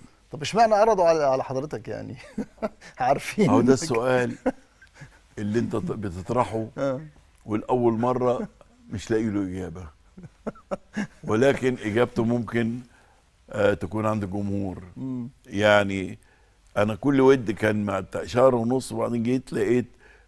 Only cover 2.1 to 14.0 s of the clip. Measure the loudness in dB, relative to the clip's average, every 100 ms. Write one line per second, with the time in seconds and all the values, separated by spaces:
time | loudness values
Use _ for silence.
2.1 | -14 -12 -12 -12 _ -10 -10 -18 -4 0
3.1 | 0 -2 0 4 6 6 4 2 -2 2
4.1 | 2 0 -2 -6 -6 _ _ -20 -20 -20
5.1 | _ _ -8 -2 -2 -2 -4 -4 -6 -8
6.1 | -8 -4 -2 0 -4 -8 -6 -6 -6 -10
7.1 | -20 _ _ -6 -6 0 2 2 2 0
8.1 | 2 2 0 -4 -12 _ _ -12 -10 -2
9.1 | -2 0 -2 -4 -6 -10 -12 -16 -20 _
10.1 | -20 -20 -14 -14 -14 _ -14 _ -10 -10
11.1 | -12 -2 2 4 4 0 -2 -2 2 2
12.1 | 2 0 0 -2 -2 -2 -4 -10 _ _
13.1 | _ _ _ -12 0 2 2 -2 -2